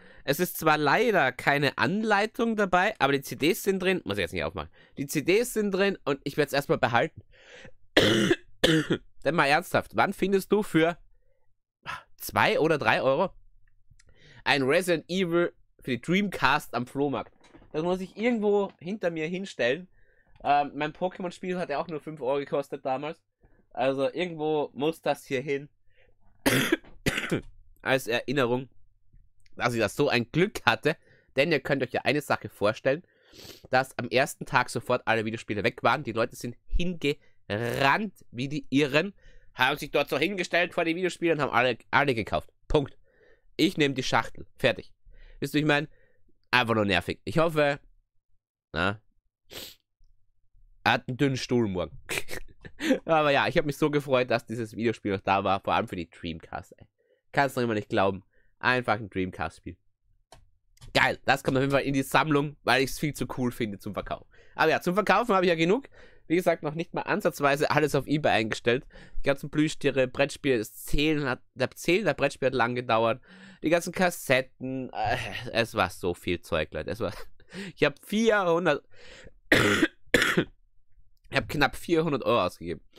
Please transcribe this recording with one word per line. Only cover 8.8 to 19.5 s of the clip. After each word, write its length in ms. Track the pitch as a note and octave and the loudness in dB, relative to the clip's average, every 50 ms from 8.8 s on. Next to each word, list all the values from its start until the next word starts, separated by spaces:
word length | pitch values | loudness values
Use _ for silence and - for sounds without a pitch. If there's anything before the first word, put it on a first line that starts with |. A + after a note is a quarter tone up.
| D3 - C3 - - - - - - | 2 0 -2 -4 -4 -10 -18 -4 -2
Denn 100 | C#3 D#3+ | 0 2
mal 120 | D#3+ D3 | 2 4
ernsthaft, 500 | C#3 D3 E3+ F#3 - - B2 - - - | 4 2 2 0 0 -2 -2 -2 0 0
wann 160 | G#2+ B2+ F#3 | 0 0 0
findest 400 | G3 - F#3 F#3+ G3 G3 - - | 0 -2 0 2 2 0 2 2
du 100 | G3 G#3+ | 0 0
für 340 | G3+ - - D#3 D#3+ E3+ E3 - - - - _ _ _ _ _ _ _ _ _ _ _ _ _ _ - - - - _ - | 2 2 4 4 4 4 2 -4 -10 -20 -20 _ _ _ _ _ _ _ _ _ _ _ _ _ _ -14 -14 -14 -16 _ -18
zwei 440 | - - - - G2+ A#2+ F3+ A3 - | -14 -12 -2 0 2 2 2 2 2
oder 180 | C#3+ E3 D#3 C3+ | 2 2 2 2
drei 240 | A2+ G#2+ C#3 F3+ | 2 2 2 2
Euro 280 | A#2+ C3+ C3+ E3 G3 F3+ - - - - - _ - - _ _ _ - - - - - - - - - - - - | 2 2 2 2 0 -4 -6 -12 -20 -20 -20 _ -20 -20 _ _ _ -20 -20 -20 -20 -20 -20 -20 -20 -20 -20 -4 0
ein 180 | A#2+ C#3 C#3 | 2 2 4
Resident 420 | C3 C3 D#3 F#3 F3+ F3+ E3+ D3+ - - | 4 4 2 2 2 2 0 0 -2 -4
Evil 420 | F3 G3 F#3 E3 E3 F3 F3 - - _ _ _ _ - | -2 -2 0 2 2 2 2 0 -2 _ _ _ _ -12
für 100 | - C#3 | -6 -6
die 100 | B2 A#2 | -6 -4
Dreamcast 720 | - D#3+ F3 G3+ G#3 F#3 - - C#3 C3 D3 D3+ - - | -2 0 0 0 0 -2 -2 0 2 2 2 0 -2 -4
am 140 | - B2 B2 | -6 -6 -6
Flohmarkt? 480 | - - C3+ D3 C#3 B2+ G#2 - - - _ - _ - - - - | -6 -4 -4 -2 -2 -2 -6 -8 -10 -16 _ -20 _ -20 -20 -18 -8
Das 100 | - D3+ | -6 -4
muss 180 | E3+ F3 F#3 F#3 | -2 -2 -2 -4
ich 160 | F#3+ F3 - | -6 -10 -8
irgendwo 540 | G3 A3 B3+ A#3+ G#3+ G#3 G#3 G3+ G3+ G3 F#3+ - _ | -2 -2 0 0 0 2 2 2 2 0 -2 -6 _
hinter 320 | - F3 A3 G#3+ F#3 F3 | -10 -10 -8 -4 -4 -4
mir 160 | E3 D#3+ D#3 | -2 -4 -4
hinstellen. 640 | E3+ F3+ F#3 G3 - | -4 -6 -8 -8 -10